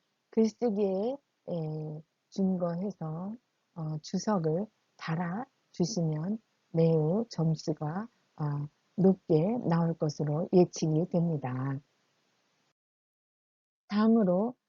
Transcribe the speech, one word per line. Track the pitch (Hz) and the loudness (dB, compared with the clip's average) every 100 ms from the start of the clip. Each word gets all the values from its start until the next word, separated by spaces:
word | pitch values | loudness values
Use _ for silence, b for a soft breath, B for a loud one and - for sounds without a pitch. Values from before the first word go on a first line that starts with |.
| _ _ _ | _ _ _
글쓰기에, | - 220 - 240 196 202 190 220 277 _ _ - | 0 0 2 -2 0 0 0 -2 -6 _ _ -8
에, | 175 156 156 156 151 - _ _ | -6 -6 -6 -8 -10 -14 _ _
준거해서, | - 190 185 175 170 202 - 160 160 185 226 _ _ _ | -2 0 0 -2 -2 -6 -6 -8 -8 -8 -12 _ _ _
어, | - 156 156 | -10 -8 -8
주석을 | - 190 202 208 160 156 214 _ _ - | -6 -6 -2 0 0 -2 -4 _ _ -14
달아주시면 | - 160 175 190 254 _ _ - 170 - 160 151 170 220 _ _ _ | -6 -4 -4 -6 -10 _ _ -2 -2 0 -2 -2 -4 -6 _ _ _
매우 | 165 165 165 151 196 233 | 2 4 4 2 0 -2
점수가, | - 165 156 - 151 151 175 226 _ _ - | -2 0 0 -2 -4 -4 -6 -10 _ _ -6
어, | 147 147 147 _ _ - | -4 -4 -6 _ _ 2
높게 | 190 190 - 156 170 247 - | 4 4 2 2 2 -2 0
나올 | 165 165 | 2 2
것으로 | 160 156 - 147 147 175 | 0 -2 -2 -2 -2 2
예측이 | 185 175 - 160 156 175 | 6 6 4 0 0 0
됩니다. | 175 170 156 127 127 135 139 - _ _ _ _ _ _ _ _ _ _ _ _ _ _ _ _ _ _ _ - | 0 0 -2 -4 -4 -4 -6 -10 _ _ _ _ _ _ _ _ _ _ _ _ _ _ _ _ _ _ _ -4
다음으로, | 208 220 226 196 180 226 254 | 2 4 4 4 2 0 -4